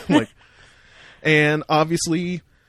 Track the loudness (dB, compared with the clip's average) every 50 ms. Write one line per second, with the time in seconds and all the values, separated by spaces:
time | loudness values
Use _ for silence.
0 | -2 0 0 0 0 0 _ _ _ _ _ _ -20 -20 _ _ _ _ -20 -20
1 | -20 -20 -20 _ -2 0 2 2 2 2 0 -2 -2 0 0 0 0 0 -2 -4
2 | -2 -2 -4 -4 -4 -4 -6 -8 -10 _ _ _ _